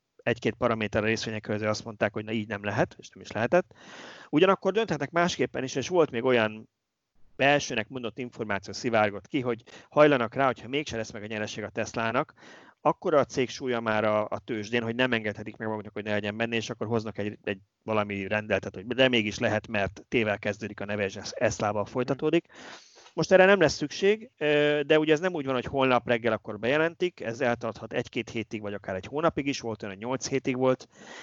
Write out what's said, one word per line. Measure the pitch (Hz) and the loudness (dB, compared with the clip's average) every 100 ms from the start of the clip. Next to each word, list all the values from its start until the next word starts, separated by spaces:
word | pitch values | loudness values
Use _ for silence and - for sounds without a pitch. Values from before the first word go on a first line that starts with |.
| _ _ | _ _
egy-két | - 117 120 | -4 0 -2
paraméter | - 123 110 104 117 | 0 0 0 0 0
a | 107 | 0
részvények | 113 - 110 | 0 -2 -8
közé, | - 107 107 | -6 -4 -2
azt | 107 113 | -4 -6
mondták, | 104 104 | -2 -2
hogy | 107 | -2
na, | 107 | -6
így | 113 104 | -6 -4
nem | 101 | -6
lehet, | 101 101 160 - | -4 0 -2 -4
és | - | -20
nem | - | -18
is | - | -8
lehetett. | 104 120 175 - - - - - - - | -4 2 2 2 -10 -20 -18 -18 -18 0
Ugyanakkor | 147 190 190 196 | 4 6 4 2
dönthetnek | 190 208 156 143 | 0 -2 -2 -2
másképpen | 170 190 - 123 123 | 0 0 0 -2 -2
is, | 127 - | -4 -4
és | - | 0
volt | 180 151 | 2 2
még | 120 | 2
olyan | 131 123 110 110 - _ _ _ _ _ - - | 2 4 2 -2 -18 _ _ _ _ _ -14 0
belsőnek | 135 143 - 120 107 | 2 2 0 -4 -4
mondott | 131 117 - | -6 -8 -8
információ | 123 - 110 98 - | -10 -8 -4 -4 -6
szivárgott | 95 123 113 107 98 - | -6 0 2 2 0 -6
ki, | 151 | -4
hogy | 123 113 - - - | -4 -6 -8 -20 -2
hajlanak | 147 151 139 117 | 6 6 6 2
rá, | 131 135 | 0 0
hogyha | 117 113 | 0 -6
mégse | 139 151 117 | -6 -6 -8
lesz | 110 | -8
meg | 113 | -10
a | 107 | -8
nyereség | 107 107 - | -6 -6 -6
a | 104 | -8
Teslának, | - 107 - 113 120 156 _ - - - _ | -6 -6 -2 0 0 -2 _ -20 -20 -20 _
akkor | 151 - 185 | -2 0 2
a | 151 123 | 2 2
cég | - 123 | 0 -2
súlya | - 135 117 | -2 -4 -2
már | 117 107 | 0 2
a, | 107 107 107 | 2 2 0
a | 113 | -6
tőzsdén, | - 113 104 120 | -6 -6 -2 -2
hogy | 113 117 | -2 0
nem | 131 | 0
engedhetik | 117 107 101 107 110 | 0 -2 -6 -10 -8
meg | 113 | -6
maguknak, | 110 101 | -6 -8
hogy | 107 | -8
ne | 104 | -2
legyen | 104 104 110 | -2 -2 -2
benne, | 117 117 | -2 -2
és | 107 | -4
akkor | 117 110 | -6 -2
hoznak | 113 110 101 | -2 -4 -6
egy, | 104 104 | -6 -6
egy | - 98 98 _ | -6 -6 _ _
valami | - 107 101 101 95 | -2 -2 0 -4 -2
rendeletet, | 107 107 95 101 95 | -2 0 -2 -2 -10
hogy | 101 | -6
de | 120 131 | 2 4
mégis | 120 104 98 | 4 0 -2
lehet, | 117 107 - | 0 -2 -2
mert | 110 95 - - | -2 -2 -6 -2
T-vel | 131 107 101 | 0 0 -2
kezdődik | 107 101 104 104 | -4 -6 -8 -8
a | 101 | -6
neve, | 104 | -4
és | 98 101 | -4 -6
ez, | - - | -10 -2
Eslával | 110 - 107 104 98 | -2 0 -4 -2 -4
folytatódik. | 131 123 135 156 165 - - - - - - - - | -4 -4 -2 0 0 -2 -20 -18 -20 -20 -20 -12 -4
Most | 156 | 4
erre | 185 185 | 8 10
nem | 202 | 8
lesz | 151 | 6
szükség, | - 151 - 196 220 220 - | 2 -4 0 2 2 -4 -4
ö, | 151 147 147 147 147 | 2 4 4 2 4
de | 156 | 4
ugye | 156 | 6
ez | 151 | 4
nem | 185 | 2
úgy | 170 135 | -2 -2
van, | |
hogy | 127 - | -2 -2
holnap | 139 131 123 120 | 2 4 4 4
reggel | 120 117 | 0 2
akkor | 107 - 104 | -2 -4 -4
bejelentik, | 113 147 165 165 180 - | 0 2 0 0 -4 -4
ez | - 117 | -8 -2
eltarthat | 127 117 120 104 110 | 0 0 -4 -8 -8
egy-két | - 117 127 113 | -6 -6 -6 -6
hétig, | 117 104 107 | -6 -6 -8
vagy | 104 | -8
akár | 101 - 95 | -8 -6 -8
egy | - | -6
hónapig | 143 165 160 143 | -2 0 0 -4
is, | 131 | -4
volt | 120 107 | -6 -8
olyan, | 107 95 | -8 -8
hogy | |
nyolc | 117 131 - | -6 -6 -2
hétig | 135 135 127 | -2 -2 2
volt, | 127 131 - - - - | 2 2 -4 -20 -20 -18